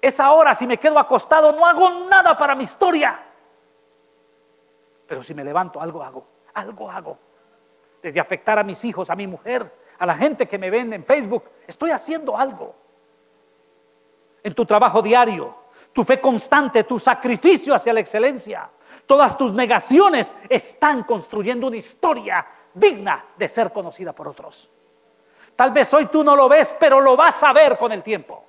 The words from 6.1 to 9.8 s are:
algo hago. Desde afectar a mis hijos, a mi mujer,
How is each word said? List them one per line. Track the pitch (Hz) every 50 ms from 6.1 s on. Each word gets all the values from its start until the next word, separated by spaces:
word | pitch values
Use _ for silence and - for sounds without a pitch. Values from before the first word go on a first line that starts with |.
| - 131 _ _ _ _ _ _ _
algo | 208 202 202 226 196 214 196
hago. | 180 190 170 160 151 _ _ _ _ _ _ _ _ _ _ _ _ _ _ _ _ _
Desde | - 170 139 165
afectar | 156 - 190 - _ - 214 202
a |
mis | 196 196 190 - -
hijos, | 240 - 175 185 -
a | 170
mi | 185 202
mujer, | 190 185 - _ 214 247 254 - 90 _ _